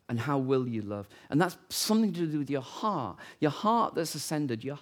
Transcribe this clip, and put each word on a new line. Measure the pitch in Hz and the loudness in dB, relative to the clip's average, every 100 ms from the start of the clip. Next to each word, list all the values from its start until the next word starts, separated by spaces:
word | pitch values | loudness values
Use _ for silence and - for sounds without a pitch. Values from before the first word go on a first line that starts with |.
| - | -6
and | 120 | -4
how | 120 139 | 0 0
will | 131 135 127 | 2 2 2
you | 110 | -4
love. | 101 104 98 - - | -4 -6 -10 -16 0
And | 143 | 2
that's | 180 - - | 2 0 -8
something | - - 220 220 | -2 2 4 4
to | 170 165 | 2 0
do | 151 | 0
with | 139 | 0
your | 143 | -2
heart, | 127 - 220 180 110 - - - | -4 -4 -2 -2 -4 -8 -14 0
your | 147 | 0
heart | - 208 233 135 | 2 2 4 2
that's | - 160 151 | 0 -4 -4
ascended, | - 151 143 117 | -4 -2 0 -2
your | 127 143 | -4 -10